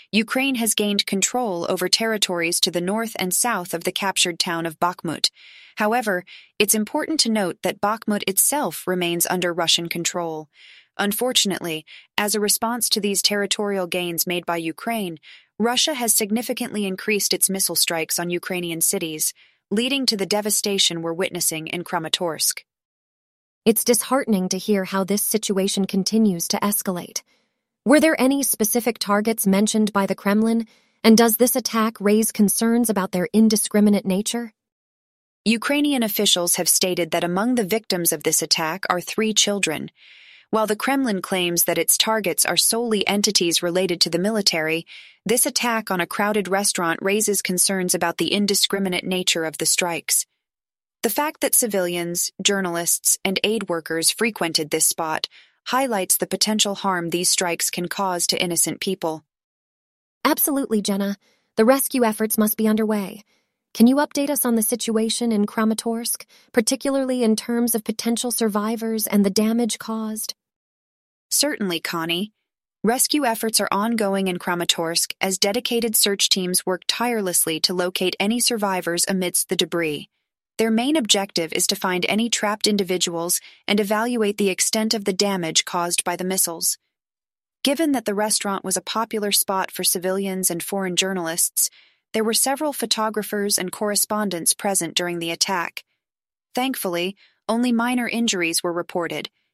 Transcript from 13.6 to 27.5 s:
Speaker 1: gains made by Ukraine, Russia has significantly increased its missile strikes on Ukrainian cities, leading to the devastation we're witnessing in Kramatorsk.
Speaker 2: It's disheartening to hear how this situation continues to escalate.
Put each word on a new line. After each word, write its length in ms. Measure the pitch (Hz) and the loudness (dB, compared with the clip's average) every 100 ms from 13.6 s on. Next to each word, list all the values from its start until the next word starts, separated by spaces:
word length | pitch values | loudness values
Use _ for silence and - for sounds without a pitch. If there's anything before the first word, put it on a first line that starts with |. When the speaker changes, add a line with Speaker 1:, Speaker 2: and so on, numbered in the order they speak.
| 208 196 175 | -2 -2 -2
Speaker 1:
gains 400 | 180 175 170 185 | -2 -2 -2 -2
made 180 | 175 170 | -2 -2
by 120 | 170 | -4
Ukraine, 640 | 160 156 - 226 185 156 - - _ - | -4 -6 -6 -4 -6 -8 -16 -20 _ -2
Russia 340 | 226 247 - | 0 2 0
has 200 | 269 233 | 0 0
significantly 720 | - 208 220 240 233 240 208 196 | 0 0 -2 -2 -6 -6 -4 -4
increased 480 | 185 - 208 - | -4 -2 0 0
its 160 | 185 - | 2 2
missile 260 | 190 - 165 | 2 0 0
strikes 440 | - 165 160 - | 0 0 -2 -2
on 100 | 175 | -2
Ukrainian 520 | 175 - 185 175 165 | -4 -4 -6 -4 -2
cities, 520 | - 196 165 156 - - _ _ _ | 0 0 -2 -2 -4 -4 _ _ _
leading 340 | 202 247 277 254 | 0 2 2 0
to 100 | 214 | -2
the 80 | 180 | 0
devastation 760 | 208 208 196 208 196 - 170 | 0 0 0 0 2 2 0
we're 120 | 165 | -4
witnessing 540 | 165 190 175 - 160 156 | -2 -2 -2 -2 -4 -6
in 160 | 175 | -8
Kramatorsk. 800 | 165 175 156 - 175 151 - - - _ _ _ _ _ _ _ _ _ - | -4 -4 -2 -2 -2 -2 -2 -4 -14 _ _ _ _ _ _ _ _ _ 2
Speaker 2:
It's 200 | 220 - | 2 2
disheartening 640 | 233 - 269 240 196 185 | 0 2 0 2 0 0
to 80 | 190 | -2
hear 260 | - 202 | 0 0
how 220 | 185 196 185 | 0 -2 0
this 180 | 208 | 0
situation 640 | - 220 - 196 196 - 185 | 0 -2 0 0 0 0 0
continues 640 | 196 185 220 214 170 - | 0 2 4 4 2 -2
to 80 | - | -2
escalate. 640 | 202 202 - 180 - - - _ _ | -2 -2 -4 -6 -8 -12 -14 _ _